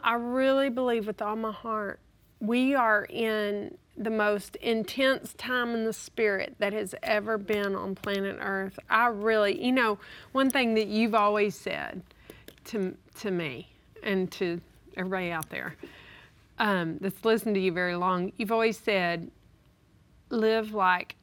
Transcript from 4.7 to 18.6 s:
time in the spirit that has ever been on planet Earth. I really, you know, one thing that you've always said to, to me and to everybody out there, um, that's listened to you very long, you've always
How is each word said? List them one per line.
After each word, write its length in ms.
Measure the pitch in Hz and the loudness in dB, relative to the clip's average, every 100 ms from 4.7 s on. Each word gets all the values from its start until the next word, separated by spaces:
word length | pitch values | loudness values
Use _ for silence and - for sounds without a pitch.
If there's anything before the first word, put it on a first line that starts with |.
| 226 214 262 269 269 - | -2 -2 0 2 2 -4
time 360 | - 240 254 240 | -12 -4 -2 -2
in 100 | 233 | -2
the 80 | 220 | -4
spirit 600 | - - - 214 190 - - | -6 -8 0 0 0 -4 -2
that 140 | 202 | -2
has 200 | 214 190 - | -2 -6 -6
ever 360 | - 208 208 220 | -2 0 0 -4
been 360 | 202 208 202 | -2 -2 0
on 200 | 196 196 | -2 -4
planet 420 | 190 208 196 196 - | -6 -4 -4 -4 -4
Earth. 380 | 202 196 190 - - | -4 -4 -4 -8 0
I 160 | 220 240 | 4 4
really, 580 | 208 214 220 202 - | 2 2 4 2 2
you 80 | 247 | 2
know, 260 | 262 226 202 - - - | 4 2 0 -8 -20 -4
one 180 | 262 269 | 2 2
thing 240 | 269 233 | 4 4
that 140 | 220 202 | 2 2
you've 260 | 214 226 | 2 4
always 400 | 220 208 208 208 | 4 4 4 2
said 480 | - - 73 65 185 - - - - - - | 0 -6 -6 -6 -10 -14 -20 -20 -20 -20 -20
to, 300 | - 214 185 - - - | -8 -4 -4 -6 -18 -8
to 100 | 208 | -4
me 380 | 180 156 120 - _ _ - | -2 -4 -8 -14 _ _ -8
and 280 | 214 190 185 | -2 0 0
to 280 | - 180 170 - - - - | -2 -2 -4 -8 -20 -14 -8
everybody 320 | 185 185 175 | -4 -2 -2
out 180 | 165 - | -4 -6
there, 280 | - - - - - - - - _ _ - | -8 -8 -12 -18 -20 -20 -20 -20 _ _ -2
um, 400 | 214 190 165 - | 0 2 0 -2
that's 240 | 196 - | -6 0
listened 300 | 226 226 220 | 2 2 2
to 60 | 196 | 2
you 120 | 185 | 2
very 220 | 170 180 175 | 0 0 0
long, 360 | 180 180 185 - | 2 2 0 -2
you've 160 | 214 | 0
always 240 | 226 | 2